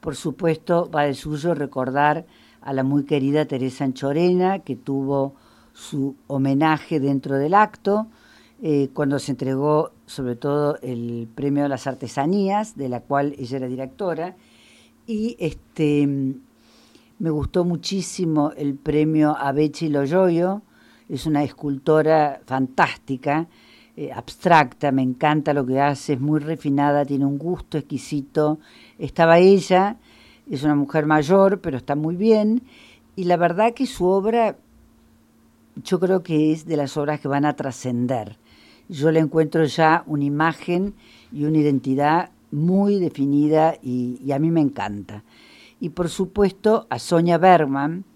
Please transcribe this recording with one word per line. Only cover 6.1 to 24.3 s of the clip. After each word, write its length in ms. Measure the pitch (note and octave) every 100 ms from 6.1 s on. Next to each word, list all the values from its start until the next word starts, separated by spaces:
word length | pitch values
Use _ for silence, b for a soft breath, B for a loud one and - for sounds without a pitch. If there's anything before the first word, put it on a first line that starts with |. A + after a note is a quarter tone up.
| C3+ _
homenaje 720 | C#3 C3+ C3+ D#3 D#3 - D#3
dentro 360 | C#3 C#3 C3 C#3
del 160 | D3
acto, 540 | G3 G#3+ - - G#3 A3 b b b b b
eh, 280 | G3+ D3 C3+
cuando 260 | - C#3 C#3
se 120 | -
entregó 600 | B2 C3 C3+ D3 D3+ D#3 _ _
sobre 300 | - B2+ A#2+
todo 420 | C#3+ D3 D3 D3
el 460 | - A#2+ A#2 A#2 A2+
Premio 320 | - C#3 C#3+ C#3+
a 20 |
las 200 | C3+ C#3
Artesanías, 920 | B2 B2+ - C#3+ G3+ F#3+ G3+ G#3+ -
de 120 | C3+
la 100 | B2
cual 340 | - C#3 C#3+ C#3+
ella 200 | B2 C3+
era 100 | B2+
directora, 680 | B2+ C3 - G3 D#3 F3 - b b b b b b -
y, 280 | A3 A3 -
este, 680 | E3 - _ - D3+ D3 C#3+ C#3 C3+ C3+ _ b b b b b b _
me 100 | E3
gustó 360 | D3+ C#3+ F3+ F3
muchísimo 840 | E3+ - G3 F3 - E3+ D3+ D3 -
el 200 | C#3+ C#3
premio 600 | D#3 D3+ D#3 D#3 D3+ D3+
a 140 | C#3
Bechi 380 | C#3 D#3 D3 E3
Loyoyo. 720 | C#3+ C#3 F3+ F#3+ E3+ F3+ G3+ - b b b b
Es 160 | C3+ D#3
una 180 | D3
escultora 1000 | C#3+ - D3 C#3 D#3+ D#3 D#3 D#3+ D3 C3+ -
fantástica, 1040 | C3 C3 - D#3+ - - C3 C#3+ D3 E3 b b b b -
eh, 140 | D3
abstracta, 760 | A#2 -